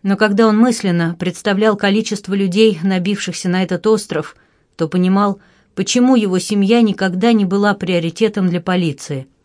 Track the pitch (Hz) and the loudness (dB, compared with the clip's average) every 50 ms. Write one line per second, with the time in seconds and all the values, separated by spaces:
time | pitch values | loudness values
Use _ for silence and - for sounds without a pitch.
0 | - 196 196 190 214 208 202 202 226 220 214 214 226 254 233 - - 190 175 170 | 0 -2 0 2 2 2 4 4 4 4 4 4 4 2 2 0 -2 -2 0 0
1 | 165 165 170 165 170 180 175 - - 214 196 190 214 220 208 208 208 196 196 220 | 0 -2 -4 -4 -6 -6 -6 -4 -4 -2 0 2 2 0 0 0 0 0 0 0
2 | 220 - 214 202 - - 190 196 196 190 175 208 220 220 196 156 165 196 190 185 | -2 -4 -8 -8 -6 -6 -2 -2 -2 0 2 4 4 4 2 0 -2 -2 -2 -2
3 | 175 202 202 196 - 185 175 - - 185 175 185 185 - 185 170 - 220 220 214 | -2 -2 -4 -4 -6 -8 -10 -6 -4 -2 -2 -2 -2 -2 -4 -2 0 0 0 0
4 | 214 - 165 156 156 - - _ _ _ _ _ _ _ _ - 165 156 180 180 | -2 -6 -6 -6 -6 -8 -14 _ _ _ _ _ _ _ _ -6 -6 -2 0 0
5 | 180 185 190 196 208 202 196 202 _ _ _ _ _ _ _ - 190 - - 247 | 0 2 2 2 0 0 -2 -6 _ _ _ _ _ _ _ -8 -6 -2 0 2
6 | 247 254 262 240 208 196 185 180 - - 214 202 196 190 233 240 233 214 190 - | 4 4 4 4 2 2 -2 -2 -2 -2 -2 0 2 2 4 4 4 2 0 -2
7 | 196 185 175 185 196 233 233 214 202 180 196 202 202 208 196 202 190 180 180 170 | -2 -2 -2 0 2 2 2 2 2 0 0 0 0 0 0 -2 -4 -2 -2 -2
8 | 165 170 165 - 220 214 214 208 185 180 170 175 175 185 180 180 175 160 135 - | -2 -2 -2 -2 -2 -2 0 -2 -2 -2 -2 -2 -2 -2 -2 0 0 -2 -4 -6
9 | - - 147 135 131 _ _ _ | -10 -10 -10 -10 -10 _ _ _